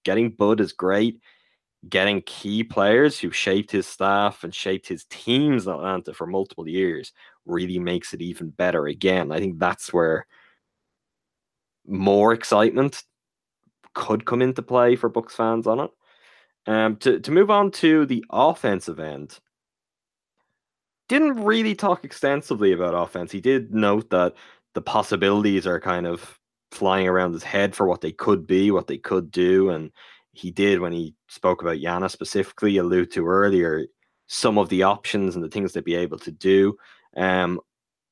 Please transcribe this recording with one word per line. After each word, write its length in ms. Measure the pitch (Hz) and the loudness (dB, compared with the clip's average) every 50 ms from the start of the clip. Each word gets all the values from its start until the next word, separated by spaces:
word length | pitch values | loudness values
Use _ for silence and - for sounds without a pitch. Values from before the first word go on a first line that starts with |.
| - | -4
getting 260 | 92 95 110 120 117 | -2 0 0 0 -2
Bud 300 | 113 - 104 104 110 107 | 0 0 2 2 4 2
is 120 | 101 - | 0 -2
great. 480 | - - 90 92 98 104 110 117 113 - _ _ _ _ _ _ _ _ _ _ _ _ - - | -2 -4 -2 0 2 2 2 0 -2 -6 _ _ _ _ _ _ _ _ _ _ _ _ -14 -2
Getting 340 | - 92 95 104 101 95 | 0 2 2 2 0 -2
key 420 | - - - - - 101 104 110 113 | -4 -8 -16 -12 -8 -4 -4 -4 -4
players 540 | 113 - 107 98 101 113 127 147 147 139 - | -2 0 0 2 4 6 6 4 4 2 -2
who 120 | - - | -8 -6
shaped 400 | - - - 101 95 104 104 - | -4 -4 -2 0 0 0 -2 -2
his 160 | - 98 92 | -4 -4 -4
staff 580 | - - - 98 98 98 101 101 101 - - - | -4 -6 -4 -2 0 0 2 0 -2 -4 -6 -14
and 100 | 87 - | -14 -12
shaped 340 | - - 98 95 95 - - | -8 -4 -4 -4 -4 -6 -10
his 160 | 92 80 - - | -12 -12 -12 -18
teams 560 | - - - 113 120 135 151 151 135 117 87 | -20 -12 -2 0 2 2 2 2 2 0 -2
in 60 | 95 | -4
Atlanta 420 | 82 71 82 95 95 90 - - - | -6 -6 -4 -4 -4 -6 -6 -10 -12
for 120 | - 82 | -10 -10
multiple 400 | 87 92 95 98 - - - 82 | -6 -4 -4 -6 -6 -8 -14 -10
years 460 | 80 85 95 95 87 80 76 78 - _ _ _ - _ _ _ | -6 -2 -2 -2 -2 -2 -6 -10 -14 _ _ _ -20 _ _ _
really 340 | - 87 87 90 90 90 90 | -6 -6 -4 -4 -4 -4 -4
makes 360 | - 175 90 87 - - - | -4 -4 -4 -4 -6 -8 -12
it 80 | 80 | -10
even 280 | 85 90 85 - 87 80 | -10 -10 -10 -10 -12 -12
better 360 | - - 90 90 87 80 73 | -6 -4 -2 0 0 0 -2
again. 460 | 73 73 - 92 95 92 92 80 71 | -4 -6 -2 0 0 2 2 -2 -2
I 60 | 76 82 | -4 -4
think 200 | 101 95 85 80 | -4 -4 -4 -2
that's 340 | 90 90 90 - - - | -2 -2 -2 -4 -8 -2
where 340 | - 87 82 80 80 80 - _ _ _ _ _ _ _ _ _ _ _ _ _ _ _ _ _ _ _ _ _ _ _ _ _ _ _ _ _ _ _ _ | 0 0 2 2 0 -2 -4 _ _ _ _ _ _ _ _ _ _ _ _ _ _ _ _ _ _ _ _ _ _ _ _ _ _ _ _ _ _ _ _
more 460 | - 98 98 95 101 101 101 104 113 | -8 -6 0 2 4 6 6 6 6
excitement 680 | 117 117 - - 113 104 107 107 - 127 139 143 - - - _ _ _ _ _ _ _ _ _ _ _ _ _ _ _ _ _ | 4 2 0 2 4 4 4 4 4 2 0 0 -2 -8 -20 _ _ _ _ _ _ _ _ _ _ _ _ _ _ _ _ _
could 320 | - - - - 107 104 - | -10 -8 -4 -2 -2 -2 -2
come 160 | - 120 120 | -2 0 2
into 220 | 127 131 131 - | 2 0 0 -4
play 340 | - - 123 127 120 123 123 | -6 0 2 4 6 6 4
for 140 | 120 - 110 | 2 0 -2
Bucks 240 | - 117 113 - - | -2 -4 -6 -6 -6
fans 320 | - 113 113 113 113 113 | -4 -2 -2 0 -2 0
on 140 | 117 110 131 | -2 -2 -2
it. 100 | - - _ _ _ _ _ _ _ _ _ _ _ _ _ _ - | -4 -8 _ _ _ _ _ _ _ _ _ _ _ _ _ _ -6
Um, 300 | 107 110 110 110 110 107 - | -2 0 0 0 0 -2 0
to, 220 | - 131 131 - | 2 2 2 2
to 100 | - 135 | 0 0
move 200 | 151 180 202 202 | 2 4 4 4
on 200 | 214 202 202 196 | 4 2 2 0
to 340 | 196 - - 160 156 156 147 | -2 0 2 2 4 4 2
the 180 | 135 127 113 - - | 0 -2 -6 -6 -4
offensive 680 | - 107 135 160 175 - - 117 98 90 - - 80 80 | 0 2 2 2 2 0 -2 -2 -2 -2 -6 -10 -10 -10
end, 400 | 78 78 71 69 73 - - - _ _ _ _ _ _ _ _ _ _ _ _ _ _ _ _ _ _ _ _ _ _ _ _ _ _ _ _ _ _ _ _ _ - | -10 -10 -10 -12 -14 -18 -20 -20 _ _ _ _ _ _ _ _ _ _ _ _ _ _ _ _ _ _ _ _ _ _ _ _ _ _ _ _ _ _ _ _ _ 0
didn't 340 | 247 285 311 294 262 226 202 | 2 2 2 2 0 0 0
really 300 | 208 220 226 220 214 202 | 0 2 2 0 0 -2
talk 280 | - 208 196 180 - | 0 0 0 0 0
extensively 680 | - 139 - - - 139 139 147 - - 139 104 104 95 | -2 -14 -8 -2 0 0 0 0 -2 -4 -2 2 4 4
about 220 | 92 85 90 87 85 | 4 2 0 -2 0
offense. 360 | 87 85 82 - 90 87 82 | -2 -2 -4 -6 -8 -8 -8
He 120 | - 98 | -8 -2
did 320 | 87 131 135 131 113 - 101 | 0 2 2 2 0 -2 -2
note 340 | 110 107 101 101 110 113 - | 0 2 2 2 0 0 0
that 240 | - 90 90 87 - - - - - _ _ _ | 2 2 2 2 0 -6 -20 -20 -20 _ _ _
the 80 | - - | -12 -10
possibilities 880 | - - - 107 104 - 104 87 98 98 101 104 104 104 98 95 - | -8 -2 -2 0 0 0 -2 0 2 2 2 2 2 2 0 0 0
are 120 | 92 87 82 | -2 -4 -4
kind 280 | - 95 90 87 87 | -2 -4 -4 -2 -2
of 340 | 85 85 85 - - - _ _ _ _ _ _ _ - | -4 -6 -8 -10 -16 -20 _ _ _ _ _ _ _ -10
flying 320 | - 101 95 92 95 95 | -4 0 0 2 2 2
around 260 | 92 90 92 90 87 | 2 2 2 0 0
his 120 | 85 80 - | -4 -6 -10
head 300 | - - 101 101 95 - | -4 -2 -2 -2 -2 0
for 120 | - 104 | 0 0
what 140 | 92 87 - | 0 0 -2
they 120 | - 80 | -4 -8
could 340 | 78 - - 113 101 90 78 | -8 -4 0 0 0 0 2
be, 240 | - 92 95 98 104 | 2 2 4 4 4
what 180 | 98 87 - - | 2 2 0 -2
they 100 | 69 69 | -10 -8
could 320 | - - 98 92 85 76 | -4 -2 -2 -2 -2 -2
do, 400 | - 90 90 90 92 95 95 95 | -2 0 2 4 4 4 4 2
and 200 | 85 78 78 76 _ _ - - - _ _ _ | 0 -4 -8 -12 _ _ -20 -20 -20 _ _ _
he 180 | _ - - 90 | _ -14 -14 -10
did, 300 | 87 101 101 101 98 87 | -2 0 2 2 2 2
when 120 | 90 85 | 0 -4
he 220 | 85 85 82 78 76 _ _ _ | -4 -6 -8 -8 -12 _ _ _
spoke 340 | - - - 92 90 - | -14 -4 -2 -2 -2 0
about 160 | 85 85 82 73 | -2 -4 -4 -4
Giannis 320 | 71 87 87 90 95 92 | -4 -4 -4 -2 -4 -4
specifically, 640 | - - - - - 101 98 - - - 110 104 101 | -6 -8 -12 -4 -4 -4 -4 -4 -4 -2 0 2 2
allude 360 | 95 87 87 90 90 90 85 | 2 2 2 2 0 0 -2
to 140 | - 95 82 | -4 -4 -2
earlier 600 | 85 92 98 101 101 98 90 85 82 78 78 82 - _ _ _ _ _ _ _ | 0 2 2 2 2 2 2 2 0 -2 -4 -6 -8 _ _ _ _ _ _ _
some 320 | - - - - 120 107 104 | -12 -8 -2 0 2 2 2
of 100 | 98 - | 0 2
the 140 | 95 90 | 2 2
options 540 | 95 98 101 - - - - 104 98 92 85 | 2 2 2 0 -4 -6 -4 -2 -2 -2 -4
and 80 | 90 82 | -6 -8
the 40 | 78 | -6
things 240 | - 107 98 90 | -6 -6 -6 -4
they'd 120 | - 85 82 | -6 -6 -4
be 100 | 85 85 | -4 -4
able 240 | 87 87 76 78 - | -2 -2 -4 -6 -10
to 140 | - 85 | -14 -16
do. 440 | 78 - - 95 98 98 98 101 101 - _ - - _ _ _ - | -12 -4 2 4 4 6 4 4 0 -4 _ -20 -20 _ _ _ -6
Um, 440 | - 92 95 92 92 90 87 90 - - _ _ _ _ _ _ _ _ _ | -2 0 0 2 0 0 -2 -4 -6 -10 _ _ _ _ _ _ _ _ _